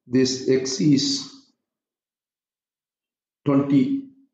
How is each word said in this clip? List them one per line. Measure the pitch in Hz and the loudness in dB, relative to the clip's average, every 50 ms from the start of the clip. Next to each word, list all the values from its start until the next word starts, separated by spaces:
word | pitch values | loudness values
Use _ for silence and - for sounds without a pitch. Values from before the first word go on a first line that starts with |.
| _ | _
this | 127 123 131 127 127 - - - 131 | -2 0 0 2 0 -2 -4 -2 0
x | 131 131 - - - - | 0 0 -2 -4 -4 0
is | 175 151 135 - - - - - - - - - _ _ _ _ _ _ _ _ _ _ _ _ _ _ _ _ _ _ _ _ _ _ _ _ _ _ _ _ _ _ _ _ _ _ _ _ _ _ _ _ - | 2 2 2 2 2 -2 -4 -6 -8 -12 -20 -20 _ _ _ _ _ _ _ _ _ _ _ _ _ _ _ _ _ _ _ _ _ _ _ _ _ _ _ _ _ _ _ _ _ _ _ _ _ _ _ _ -4
twenty | 143 139 135 139 139 143 135 127 - - - - - - _ _ _ | 0 0 0 2 2 2 2 2 0 -2 -6 -8 -12 -20 _ _ _